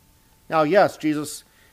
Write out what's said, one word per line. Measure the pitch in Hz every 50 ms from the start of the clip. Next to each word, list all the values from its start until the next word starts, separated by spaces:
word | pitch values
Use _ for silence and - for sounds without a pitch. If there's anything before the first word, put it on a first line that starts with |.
| _ _ _ _ _ _ _ _ _ -
Now, | 156 160 156
yes, | 147 175 202 175 139 -
Jesus | - - 156 151 151 151 147 - - - _ _ _ _ _